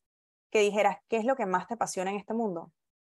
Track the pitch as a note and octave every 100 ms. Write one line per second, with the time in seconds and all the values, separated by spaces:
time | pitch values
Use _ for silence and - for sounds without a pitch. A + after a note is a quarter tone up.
0 | _ _ _ _ _ G#3+ G#3 G3+ G3+ F#3+
1 | _ A3+ A3 C4+ G3 F#3 F#3 A3+ F#3+ -
2 | F#3 G3+ - A3 A3 E3 - _ _ _